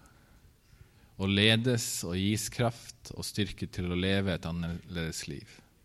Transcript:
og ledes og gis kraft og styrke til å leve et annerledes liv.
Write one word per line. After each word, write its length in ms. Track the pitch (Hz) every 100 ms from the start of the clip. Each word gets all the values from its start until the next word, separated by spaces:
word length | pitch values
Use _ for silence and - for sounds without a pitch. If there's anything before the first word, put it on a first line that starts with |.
| - - - - - _ _ - - - - -
og 160 | 95
ledes 720 | 98 107 113 120 120 - -
og 140 | 85 90
gis 320 | 98 107 -
kraft 640 | - 117 - - - - -
og 80 |
styrke 460 | - - 98 - 90
til 200 | - 90
å 40 | 87
leve 380 | 95 98 98
et 120 | 82 82
annerledes 800 | 85 85 82 - 85 80 80 -
liv. 180 | 71 - - - _